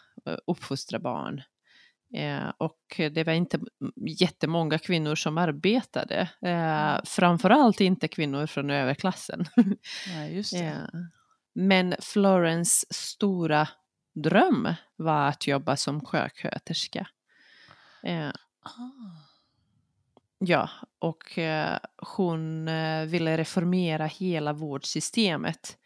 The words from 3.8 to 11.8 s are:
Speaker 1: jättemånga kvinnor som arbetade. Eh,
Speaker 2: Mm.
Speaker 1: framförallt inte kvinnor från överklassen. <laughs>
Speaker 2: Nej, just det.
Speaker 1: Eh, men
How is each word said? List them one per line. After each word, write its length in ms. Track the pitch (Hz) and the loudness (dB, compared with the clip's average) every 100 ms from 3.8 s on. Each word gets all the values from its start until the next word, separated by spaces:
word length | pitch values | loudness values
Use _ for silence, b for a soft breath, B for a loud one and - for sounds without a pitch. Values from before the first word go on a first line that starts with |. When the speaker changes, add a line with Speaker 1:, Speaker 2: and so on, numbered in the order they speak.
| 135 - - - | -10 -8 -6 0
Speaker 1:
jättemånga 580 | 180 - 156 170 156 156 | 0 0 -2 0 0 -2
kvinnor 360 | - 170 151 151 | 0 0 0 -2
som 220 | 156 156 | -2 0
arbetade. 920 | 175 147 190 240 - - - - 175 - | 0 0 2 2 0 -6 -4 -2 -4 -4
Eh, 80 | 180 170 160 156 151 | -2 0 0 0 0
Speaker 2:
Mm. 120 | - - | 0 -2
Speaker 1:
framförallt 760 | - 175 170 185 277 254 - | 4 4 6 6 8 8 6
inte 260 | 190 185 156 | 4 2 -2
kvinnor 400 | - 147 139 151 | -2 -2 -2 -2
från 220 | - 143 | -2 0
överklassen. 760 | 143 131 143 185 - - - 175 - | 2 2 0 -2 -4 -8 -6 0 4
<laughs> 0 | 190 185 B B 190 | 4 2 B B -10
Speaker 2:
Nej, 280 | 165 151 175 | -8 -6 -6
just 160 | 208 | -6
det. 120 | 180 165 | -4 -4
Speaker 1:
Eh, 180 | 151 - 165 170 _ _ _ _ 170 | -6 -10 -10 -12 _ _ _ _ 0
men 400 | 190 185 | 4 6